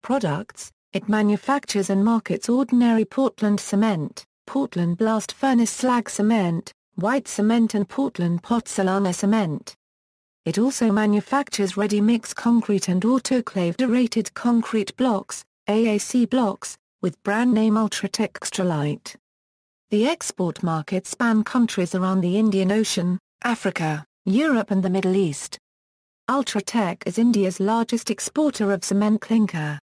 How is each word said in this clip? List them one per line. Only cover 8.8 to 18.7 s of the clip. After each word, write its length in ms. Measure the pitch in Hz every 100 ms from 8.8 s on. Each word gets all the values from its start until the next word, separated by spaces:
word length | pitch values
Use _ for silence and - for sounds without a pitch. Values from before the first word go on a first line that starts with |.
| 190 190 196
cement. 600 | 175 202 220 185 147 - - _ _ _ _ _ _
It 140 | - 185
also 320 | 247 - 226
manufactures 840 | 208 214 208 - 269 285 - 196 190
ready-mix 580 | 208 208 208 233 -
concrete 540 | - 233 233 214 196 -
and 120 | 180
autoclaved 760 | 214 254 - 254 - 196 175 170
aerated 580 | 254 240 240 226 202
concrete 600 | - 240 233 - 220 196 -
blocks, 480 | 254 202 - - - _ -
A 260 | 208 226
A 40 | 208
C 280 | - 254 233
blocks, 500 | 254 220 - - - _ _
with 220 | 185 -
brand 320 | - 214 247
name 200 | 220 220
Ultratech 580 | 214 214 - 196 - 220
Xtralite. 840 | - - - 180